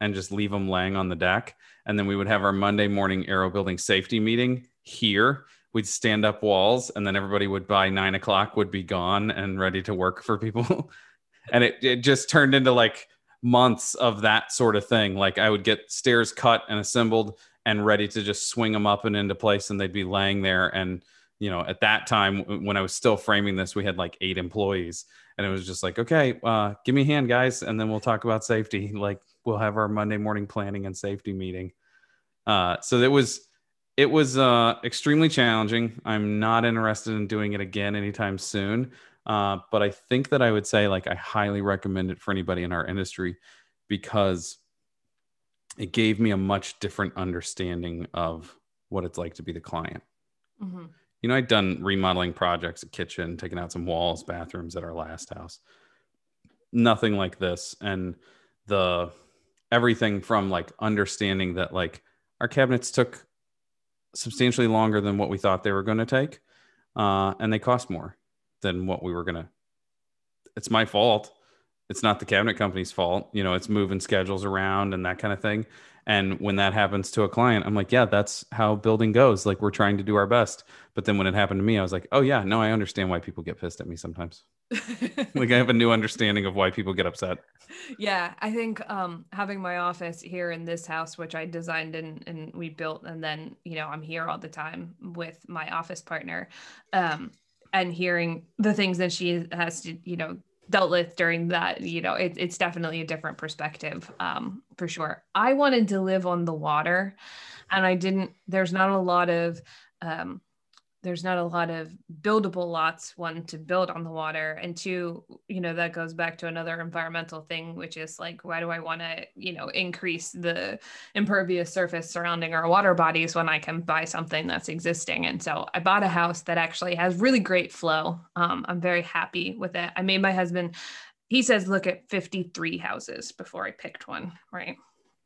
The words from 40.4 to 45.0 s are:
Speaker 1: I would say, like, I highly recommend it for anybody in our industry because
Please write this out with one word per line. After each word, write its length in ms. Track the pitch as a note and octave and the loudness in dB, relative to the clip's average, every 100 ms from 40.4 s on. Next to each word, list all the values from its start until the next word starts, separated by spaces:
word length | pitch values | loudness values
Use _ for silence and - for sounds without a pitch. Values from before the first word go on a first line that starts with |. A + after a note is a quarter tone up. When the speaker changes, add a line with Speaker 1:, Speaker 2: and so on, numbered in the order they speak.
Speaker 1:
I 80 | A#2+ | 4
would 160 | G#2+ G2+ | 4 2
say, 220 | A2 G#2 | 2 4
like, 180 | F#2+ - | 2 -2
I 80 | |
highly 460 | F#2+ - G#2+ G#2 G2+ | -6 -4 -2 0 0
recommend 500 | G2+ G2 G2+ F#2+ F#2 | 0 0 0 -2 -2
it 80 | F2+ | -4
for 140 | - | -4
anybody 320 | G2 F2+ F2+ | -2 -2 -2
in 80 | F2 | -2
our 120 | F2 | -2
industry 520 | - F#2+ F2+ - F#2 E2+ _ _ _ _ - | -2 -4 -4 -6 -8 -8 _ _ _ _ -6
because 720 | G2+ - A2 G2 F2+ E2 - _ _ _ _ | -6 -2 2 2 0 -6 -14 _ _ _ _